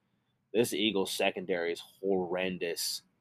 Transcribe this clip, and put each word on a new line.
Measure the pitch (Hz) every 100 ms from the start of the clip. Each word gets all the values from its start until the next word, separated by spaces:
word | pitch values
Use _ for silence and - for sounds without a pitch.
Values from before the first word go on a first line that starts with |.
| _ _ _ _ _
this | 104 120
Eagles | - 110 95 92
secondary | - 98 98 90 87 85
is | 85 - _
horrendous. | 95 95 87 90 92 90 87 80 - - - _